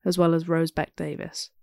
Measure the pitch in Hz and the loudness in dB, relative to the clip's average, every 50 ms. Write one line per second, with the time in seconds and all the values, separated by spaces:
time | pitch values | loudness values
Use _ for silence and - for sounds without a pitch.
0 | - 180 175 180 175 170 165 165 160 170 170 160 165 160 - 160 151 - _ - | -2 0 2 4 4 4 4 2 2 2 0 2 0 0 -2 -4 -6 -6 _ -8
1 | 165 151 147 - - 175 - - - - _ _ | -8 -8 -8 -10 -12 -12 -12 -12 -14 -14 _ _